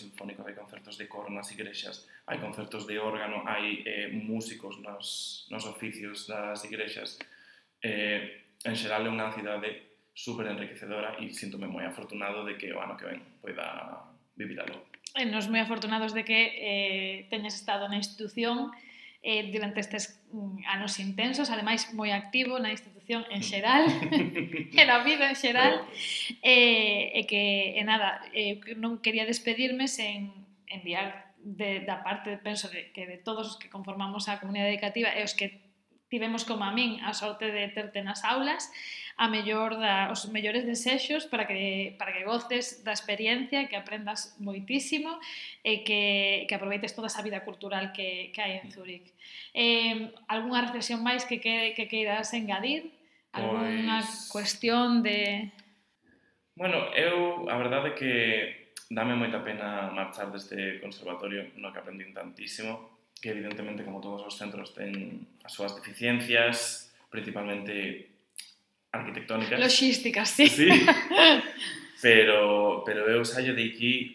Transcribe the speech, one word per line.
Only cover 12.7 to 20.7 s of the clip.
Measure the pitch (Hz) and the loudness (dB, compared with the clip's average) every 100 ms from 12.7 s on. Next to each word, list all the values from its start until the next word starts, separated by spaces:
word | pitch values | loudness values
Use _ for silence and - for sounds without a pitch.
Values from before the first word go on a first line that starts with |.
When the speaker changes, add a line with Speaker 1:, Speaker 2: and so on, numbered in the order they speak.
| 90 | -8
Speaker 1:
o | |
ano | 92 92 | -8 -10
que | 92 | -10
ven | 87 - _ | -12 -16 _
poida | - 82 - 78 - - - _ _ - | -12 -8 -8 -10 -12 -16 -18 _ _ -12
vivir | 104 - | -10 -10
algo. | - - - - - 269 | -10 -12 -18 -20 -10 -4
Speaker 2:
E | |
nos | 240 214 202 | -2 -2 0
moi | 226 | 0
afortunados | 220 220 214 220 220 | 0 -2 -2 -2 -2
de | 220 220 | -2 2
que, | 220 226 - | 2 2 0
eh, | 214 202 196 190 190 196 190 | -4 0 0 -2 -4 -8 -6
teñas | 220 208 202 | -6 -6 -6
estado | - 202 202 | -4 -2 -2
na | 202 | -4
institución, | 202 - 214 233 233 240 277 - - - - - | -6 -8 -8 -2 0 0 -4 -10 -20 -20 -20 -8
eh, | 233 214 202 | -2 -2 -2
durante | 214 208 202 | -4 -4 -4
estes, | 208 214 - - _ | -4 -4 -6 -10 _
mm, | 220 196 190 | -10 -10 -8
anos | - | -6